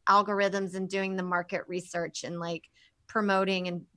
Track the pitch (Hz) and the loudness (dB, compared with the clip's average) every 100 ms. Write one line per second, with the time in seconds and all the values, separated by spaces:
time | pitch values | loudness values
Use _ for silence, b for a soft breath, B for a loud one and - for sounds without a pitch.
0 | - 196 208 202 196 196 190 185 185 196 | 4 6 6 2 2 2 -4 -4 -4 -2
1 | 190 190 180 175 180 190 - 175 170 175 | -2 -2 -2 -2 -2 -6 -4 -8 -6 -6
2 | 165 - - 170 170 170 - _ _ _ | -6 -8 -10 -8 -6 -6 -10 _ _ _
3 | _ 226 202 190 190 190 180 175 - | _ -2 2 2 2 0 -2 -6 -8